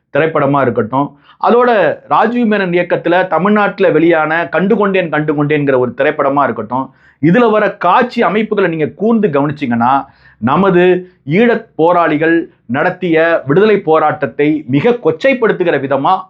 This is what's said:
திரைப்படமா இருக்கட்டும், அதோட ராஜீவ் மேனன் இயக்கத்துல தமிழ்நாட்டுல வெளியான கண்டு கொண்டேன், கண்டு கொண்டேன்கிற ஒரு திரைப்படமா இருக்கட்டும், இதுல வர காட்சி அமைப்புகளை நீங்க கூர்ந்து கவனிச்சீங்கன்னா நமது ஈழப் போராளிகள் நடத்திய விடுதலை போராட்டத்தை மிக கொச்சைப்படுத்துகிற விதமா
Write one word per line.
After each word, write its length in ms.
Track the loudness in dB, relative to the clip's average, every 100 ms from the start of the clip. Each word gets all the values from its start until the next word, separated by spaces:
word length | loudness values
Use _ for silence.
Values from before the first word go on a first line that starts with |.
| _ -2
திரைப்படமா 440 | 0 0 0 2
இருக்கட்டும், 580 | 0 0 -2 -4 -4 -8 _ _ 0
அதோட 500 | 2 2 2 0 -2 -2
ராஜீவ் 440 | 0 0 0 0
மேனன் 200 | 0 0
இயக்கத்துல 540 | -2 -2 -2 0 0 0
தமிழ்நாட்டுல 640 | 0 0 2 0 0 0
வெளியான 580 | 2 2 2 0 -2 -2
கண்டு 280 | -2 0 0
கொண்டேன், 340 | 0 -2 -2
கண்டு 340 | -2 -2 -2
கொண்டேன்கிற 340 | 0 0 0 0
ஒரு 160 | 0 -2
திரைப்படமா 460 | -2 0 -2 0
இருக்கட்டும், 480 | -2 -4 -6 -6 -8 _ _ _
இதுல 280 | 0 2 2
வர 260 | 2 -2 -2
காட்சி 460 | 0 0 0 -2
அமைப்புகளை 480 | -2 0 -2 -2 -2
நீங்க 160 | -2 -6
கூர்ந்து 420 | -4 -2 0 0
கவனிச்சீங்கன்னா 760 | 0 -2 -4 -4 0 0 0 -4 _ _ _
நமது 720 | -2 0 2 4 2 0 -4 _ -4
ஈழப் 400 | 0 2 0 -4 0
போராளிகள் 760 | 2 2 2 0 0 0 -2 _ -6
நடத்திய 760 | -2 -2 -2 -2 0 2 0 0
விடுதலை 340 | 2 2 2
போராட்டத்தை 840 | 2 2 0 -2 -6 -2 -2 -2 -2
மிக 240 | 0 0
கொச்சைப்படுத்துகிற 880 | 0 -2 0 0 0 0 0 0 -2
விதமா 400 | -2 -2 0 -2